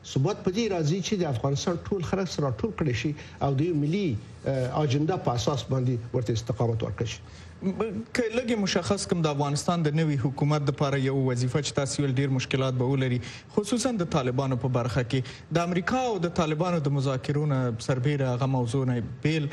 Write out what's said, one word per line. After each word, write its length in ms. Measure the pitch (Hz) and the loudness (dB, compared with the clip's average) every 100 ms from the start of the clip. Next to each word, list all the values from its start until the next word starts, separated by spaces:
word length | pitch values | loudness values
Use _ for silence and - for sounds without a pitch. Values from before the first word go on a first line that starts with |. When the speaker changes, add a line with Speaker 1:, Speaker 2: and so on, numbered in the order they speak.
Speaker 1:
ثبات 400 | - 139 151 214 | -2 0 0 0
په 60 | - | -2
دې 180 | 185 226 | 0 0
راځي 300 | 180 147 190 | 0 0 0
چې 120 | - | 0
د 100 | 208 | -2
افغانستان 520 | 160 117 139 139 - 170 - | 0 0 0 0 -2 -4 -2
ټول 120 | 202 | -4
خلک 260 | 156 190 185 | -2 -2 -2
سره 220 | - 143 | -2 -2
راټول 320 | 117 226 - | -2 -4 -2
کړي 100 | 156 | -2
شي 220 | 113 156 147 - - | 0 -2 -4 -12 -2
او 120 | 139 | 0
د 60 | 135 | 2
یو 140 | 170 | 2
ملي، 420 | 156 143 190 185 107 - - - | 2 0 0 0 -2 -6 -6 -2
اه، 380 | 135 127 135 | -2 0 0
اجنډا 320 | 151 139 156 - | 2 2 2 0
په 140 | - | 0
اساس 340 | 120 - 143 - | 0 0 0 0
باندې 440 | 131 127 120 - | 0 2 0 -2
ورته 180 | 127 117 | -2 0
استقامت 500 | 113 - - 117 113 | -2 -2 0 0 0
ورکړي 220 | 117 101 | -2 -4
شي. 140 | 117 - - - - - | -6 -6 -14 -18 -18 -4
Speaker 2:
ب-، 300 | 190 180 220 196 226 | -4 -2 -4 -4 -4
که 80 | - 226 | -2 0
لږ 160 | 226 240 | 0 0
یې 60 | 226 | 0
مشخص 500 | 190 190 170 196 - | 2 0 2 -2 2
کړم، 160 | 180 | 2
د 40 | 160 | 2
افغانستان 560 | 143 143 143 - 175 | 2 0 0 0 2
د 60 | 151 | 2
نوي 280 | 151 160 143 | 2 2 2
حکومت 460 | 131 127 147 151 143 | 0 0 2 2 0
دپاره 280 | 135 143 143 | 0 0 2
یو 200 | 131 135 | 2 2
وظیفه 460 | 131 123 127 156 | 2 2 2 0
چې 100 | 135 | 0
تاسې 280 | - 135 - | -2 -2 0
ویل 140 | 139 | 0
ډېر 140 | 127 139 | 2 2
مشکلات 460 | 131 - 135 131 | 0 0 0 0
به 100 | 127 | 2
ولري، 360 | 123 139 131 123 - - - - | 2 2 2 0 -4 -14 -2 0
خصوصاً 400 | 208 240 254 226 | 2 0 0 0
د 80 | |
طالبانو 520 | 165 156 127 127 135 127 | 2 2 2 0 0 0
په 120 | 131 | 2
برخه 340 | 123 120 139 | 2 2 0
کې. 200 | 113 135 123 - - | 0 0 -2 -12 -2
د 60 | 160 | 0
امریکا 380 | 175 180 - 254 | 2 0 0 0
او 220 | 254 202 | 2 0
د 100 | 170 | 0
طالبانو 500 | 170 156 156 180 170 | 2 0 2 2 2
د 100 | 143 | 2
مذاکرو 580 | 139 135 131 - 147 151 | 2 0 -2 0 0 2
نه 280 | 135 123 113 | 2 0 -2
سربیره 500 | - 127 127 147 131 | -2 0 2 2 0
هغه 180 | 123 135 | 0 2
موضوع 380 | 135 117 139 | 2 2 0
نه 180 | 127 120 104 - | 2 0 -2 -2
بیل 260 | 147 160 143 | 0 0 -2